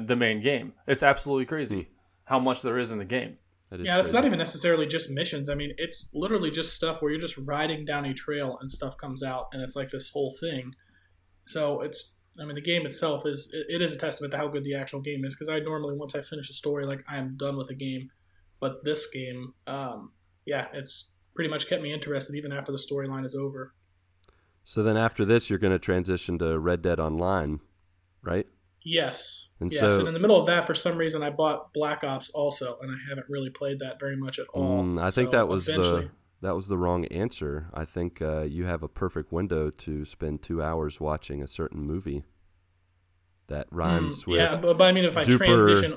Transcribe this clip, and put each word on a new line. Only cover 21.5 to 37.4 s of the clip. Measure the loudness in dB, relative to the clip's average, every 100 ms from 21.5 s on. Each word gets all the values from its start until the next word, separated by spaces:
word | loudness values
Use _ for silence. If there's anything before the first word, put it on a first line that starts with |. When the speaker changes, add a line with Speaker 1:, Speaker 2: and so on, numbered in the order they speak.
| -2 -2
Speaker 3:
kept | -2
me | -2
interested | -6 -4 -4 -4 -8
even | -6
after | -6 -6
the | -6
storyline | -4 -4 -4 -6
is | -6
over. | -4 -6 -6 -14 _ _ _ _ _ _ _ _ _
Speaker 2:
So | -4 2
then | 4 4
after | 2 4
this, | 6 6 4
you're | 2
gonna | 4 4
transition | 4 2 2 0 -2 0
to | 2 2
Red | 2 2
Dead | 2 2
Online, | 2 2 2 2 0 -4 -8 _ _ _ _ _
right? | -4 -2 -2 _ _ _
Speaker 3:
Yes. | -2 0 0 -2 -8 -10 -16 -6
Speaker 2:
And | -2
Speaker 3:
Yes, | 4
Speaker 2:
so | 6 6
Speaker 3:
and | 4
in |
the | 4
middle | 6 8
of | 6
that, | 4
for | 2
some | 0 0 0
reason, | 0 0
I | -2
bought | 2 2 0 -4
Black | -2 -2 -2
Ops | -4 -4 -6
also, | -2 -2 -2 -6 -8
and | -8
I | -8 -8
haven't | -10 -6
really | -6 -6
played | -6 -6 -4
that | -8 -6
very | -6 -4
much | -6 -8
at | -6
all. | 0 2 2
Speaker 2:
Mm, | 2 0
I | 0
think | 2 4
Speaker 3:
So | 4
Speaker 2:
that | 4
was | 2 0
the |
Speaker 3:
eventually | 2 4 2 0 -10 _ _
Speaker 2:
that | -4
was | -2 -2
the | 0
wrong | 2 2 0
answer. | -2 -4 -2